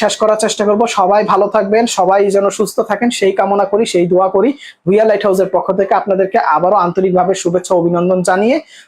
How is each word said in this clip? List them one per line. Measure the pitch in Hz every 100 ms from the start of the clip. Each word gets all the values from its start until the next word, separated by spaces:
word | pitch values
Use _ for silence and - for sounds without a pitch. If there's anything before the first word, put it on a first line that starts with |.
শেষ | 214 -
করার | 214 214
চেষ্টা | 220 - 208
করব। | 208 233
সবাই | 220 185 202
ভালো | 214 202 196
থাকবেন, | 220 196 214 233
সবাই | - 180 196 202
যেন | 196 196
সুস্থ | 190 196 -
থাকেন | 220 196 240
সেই | 240 196
কামনা | 190 196 202 196
করি, | 208 226
সেই | 180 175
দোয়া | 175 190
করি। | 196 226 277 - -
ভুইয়া | 170 202 220
লাইট | 208
হাউসের | 208 190 180
পক্ষ | 180 175
থেকে | 190 190 196
আপনাদেরকে | 202 190 190 233 -
আবারও | 156 180 208
আন্তরিকভাবে | 175 175 190 180 180 190
শুভেচ্ছা, | 175 180 180 180
অভিনন্দন | 170 175 175 185
জানিয়ে | 180 185 214 302 - -